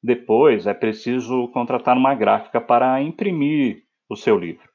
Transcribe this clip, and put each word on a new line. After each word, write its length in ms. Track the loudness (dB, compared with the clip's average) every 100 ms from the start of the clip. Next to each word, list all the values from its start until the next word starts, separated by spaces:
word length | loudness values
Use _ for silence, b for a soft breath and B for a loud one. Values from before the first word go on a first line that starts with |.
Depois, 640 | 0 -2 2 4 6 4 -2
é 80 |
preciso 720 | -2 -4 -4 -4 -4 -2 -4 -4
contratar 480 | -6 -4 -4 0 2
uma 180 | 2
gráfica 460 | 2 0 0 -2 -6
para 400 | 0 2 2 0
imprimir 840 | -4 -4 -6 -2 -2 0 -2 -4 _ _ _
o 60 | -4
seu 220 | 0 0
livro. 300 | 0 -12 _